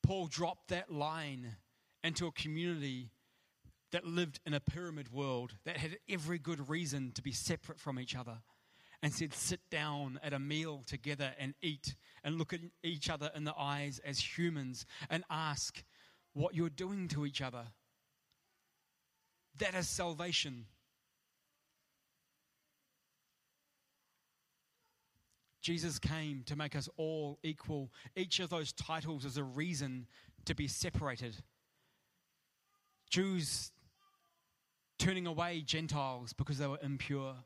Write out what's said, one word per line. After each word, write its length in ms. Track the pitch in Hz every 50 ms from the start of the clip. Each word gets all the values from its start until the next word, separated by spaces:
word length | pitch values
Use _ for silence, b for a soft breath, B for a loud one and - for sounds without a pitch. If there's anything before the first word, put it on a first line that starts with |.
Paul 260 | - - 190 190 180 160
dropped 420 | 127 151 175 165 185 - _ -
that 220 | 185 175 185 -
line 640 | 165 147 147 151 156 165 156 147 135 127 123 120 110 - _ b b b b b b b -
into 240 | 165 165 - 180 165
a 40 |
community 800 | 151 - - 156 151 160 170 175 175 160 143 139 131 127 127 117 - b b b b b b b b b b - - _ _ _
that 140 | - 170 175
lived 340 | 170 170 175 175 156 135 - _
in 80 | 160 147
a 60 | 143
pyramid 520 | - - - 170 180 175 165 147 127 117
world 420 | 120 135 143 135 131 120 123 120 113 98 -
that 120 | 160 170 151
had 200 | 135 160 170 208 _ -
every 300 | 202 180 151 156 175 170
good 300 | 139 170 170 147 143 131
reason 420 | 151 165 175 147 135 143 131 127
to 100 | 117 -
be 100 | - 139
separate 480 | 113 - - - 175 156 - - 160 -
from 200 | - 151 135 127
each 160 | 127 123 -
other, 260 | 127 127 120 113 113 - B B B B B B B B B B B
and 120 | - 147 147
said, 200 | - 165 147 -
"Sit 360 | - - - 180 175 _ _
down 500 | - 156 151 151 147 143 143 135 127 143 156
at 100 | 151 139
a 60 | 135
meal 420 | 135 143 151 156 160 165 151 139 123
together 520 | - - 139 - 147 147 139 143 131 131 -
and 160 | 139 131 143 _
eat 340 | - 170 151 143 - - 131 B B B B B B
and 140 | 143 156 165
look 160 | 160 - -
at 80 | 170 165 175 - _
each 280 | - 170 170 147 - -
other 220 | 165 147 147 156 -
in 80 | 151 151
the 120 | 151 151
eyes 440 | - 143 143 143 143 143 143 135 117
as 380 | - 143 139 127 - - - -
humans 480 | 170 170 165 147 135 127 127 117 - B B B 151 B
and 160 | 160 165 180 -
ask 540 | 160 156 160 156 147 135 - - - - - B B B B B B B B B
what 240 | _ 143 151 180 -
you're 140 | 160 170 165
doing 380 | 147 135 185 185 202 196 185 165
to 160 | 151 147 147
each 160 | 143 135 139
other." 320 | 139 131 120 123 117 117 110 _ _ _ _ _ _ _ _ _ _ _ _ _ _ _ _ _ _ _ _ _ _ _ _ _ _ _ _ _ _ _ _ _ _ _ _
That 200 | 139 214 196 185
is 120 | 185 175 -
salvation. 800 | - - 180 175 165 151 175 180 165 - - 151 127 120 113 101 - _ _ _ _ _ _ _ _ _ _ _ _ _ _ _ _ _ _ _ _ _ _ _ _ _ _ _ _ _ _ _ _ _ _ _ _ _ _ _ _ _ _ _ _ _ _ _ _ _ _ _ _ _ _ _ _ _ _ _ _ _ _ _ _ _ _ _ _ _ _ _ _ _ _ _ _ _ _ _ _ _ _ _ _ _ _ _ _ _ _ _ _ _ _ _ _ _ -
Jesus 340 | - 170 170 156 175 143 -
came 460 | - - 151 160 156 151 143 135 123
to 140 | - 147 143
make 180 | 151 147 -
us 140 | 147 131 - - -
all 420 | 160 156 160 156 151 143 147 -
equal. 480 | - 160 156 147 - - 156 147 139 123 B B B B B 185
Each 240 | 185 180 - -
of 80 | 185 160
those 240 | 175 165 156 135 -
titles 500 | - - - 160 160 151 160 160 143 127
is 140 | 139 120 143
a 80 | 143
reason 640 | 135 123 139 156 180 170 135 143 135 127 127 120 - B B B B B B -
to 100 | - 165
be 140 | 139 151 135
separated. 680 | - - - 185 - - 156 139 123 110 123 120 107 95 - _ _ _ _ _ b b b b b b b b b b _ _ _ _ _ _ _ _ _ _ _ _ _ _ _ _ _ -
Jews 600 | - 180 190 196 190 180 156 - - - - - - _ - - _ _ _ - _ _ _ _ _ _ _ _ _ _ _ _ _ _ _ _ _ _
turning 260 | - 180 190 185 180
away 360 | 170 160 151 170 175 175 165
Gentiles 720 | 151 131 - 156 160 147 147 147 139 135 127 123 123 117 -
because 240 | - - - 147 131
they 100 | 147 139
were 120 | 139 151
impure. 540 | - 139 139 131 - - 143 139 135 135 131 127 123